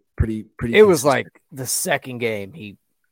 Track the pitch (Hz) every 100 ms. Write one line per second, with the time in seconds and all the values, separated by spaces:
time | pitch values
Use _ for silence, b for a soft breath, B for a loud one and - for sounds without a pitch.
0 | _ - 113 110 - - 120 190 214 160
1 | 147 123 92 _ _ 131 127 - 185 139
2 | 131 120 117 104 98 160 104 95 _ _
3 | _